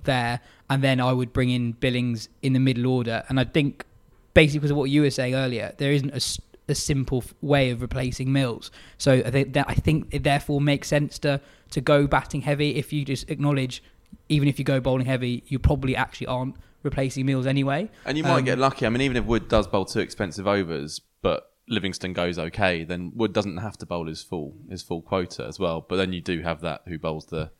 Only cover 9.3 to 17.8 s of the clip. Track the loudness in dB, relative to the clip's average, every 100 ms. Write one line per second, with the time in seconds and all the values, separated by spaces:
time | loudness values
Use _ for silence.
9.3 | 0 0 0 0 0 2 0 -2 -2 0
10.3 | 0 0 0 2 0 0 0 0 -2 -2
11.3 | -2 -6 _ _ -4 4 4 6 2 0
12.3 | -4 -2 0 0 -2 -4 -4 -4 -6 -6
13.3 | -2 0 0 -2 -6 -16 _ _ -20 0
14.3 | 2 2 2 0 2 2 0 0 0 -2
15.3 | -4 -4 4 6 6 2 0 -2 -4 -4
16.3 | -4 -4 -8 -20 _ -4 -2 -2 0 0
17.3 | 0 2 2 2 0